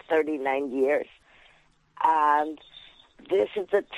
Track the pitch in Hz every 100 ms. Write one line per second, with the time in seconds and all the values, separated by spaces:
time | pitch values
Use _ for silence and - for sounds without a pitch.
0 | - 160 151 147 135 135 139 135 135 147
1 | - _ _ _ _ _ _ _ _ -
2 | 160 156 151 151 156 151 - - - _
3 | _ _ - 196 208 214 180 202 -